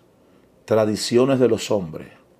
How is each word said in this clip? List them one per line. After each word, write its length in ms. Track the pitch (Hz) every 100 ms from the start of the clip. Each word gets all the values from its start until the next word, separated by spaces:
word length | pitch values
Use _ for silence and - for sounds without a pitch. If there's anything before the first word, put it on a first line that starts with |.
| _ _ _ _ _ _ -
tradiciones 720 | 107 107 101 - 120 135 131
de 100 | 127
los 220 | 107 -
hombres, 380 | 104 82 78 - - _